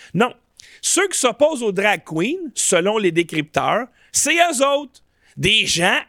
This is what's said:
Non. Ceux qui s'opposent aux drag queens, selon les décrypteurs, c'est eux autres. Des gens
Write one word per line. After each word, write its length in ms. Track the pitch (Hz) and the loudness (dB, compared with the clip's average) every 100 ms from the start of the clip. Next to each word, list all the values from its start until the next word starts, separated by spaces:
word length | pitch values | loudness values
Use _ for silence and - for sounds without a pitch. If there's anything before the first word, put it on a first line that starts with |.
| - | -8
Non. 200 | 165 240 - _ _ - - | -2 -2 -2 _ _ -20 -10
Ceux 260 | - - 392 | -4 0 0
qui 100 | - | 0
s'opposent 460 | 247 - 294 302 | -2 2 2 2
aux 80 | 226 | -4
drag 320 | 190 208 185 | 0 0 -2
queens, 480 | - 160 202 359 330 - | -4 -4 -2 -4 -6 -4
selon 420 | - 180 180 220 | 0 2 2 0
les 160 | 190 | 0
décrypteurs, 760 | 165 165 160 147 - 131 180 262 _ _ | 0 -2 -4 -4 -2 0 -2 -4 _ _
c'est 240 | - 285 330 | -2 0 2
eux 300 | 349 262 269 | 2 2 2
autres. 360 | 285 294 - _ _ _ - | 0 -4 -14 _ _ _ -4
Des 280 | 160 220 196 | 0 2 0
gens 320 | 165 180 262 | 0 0 0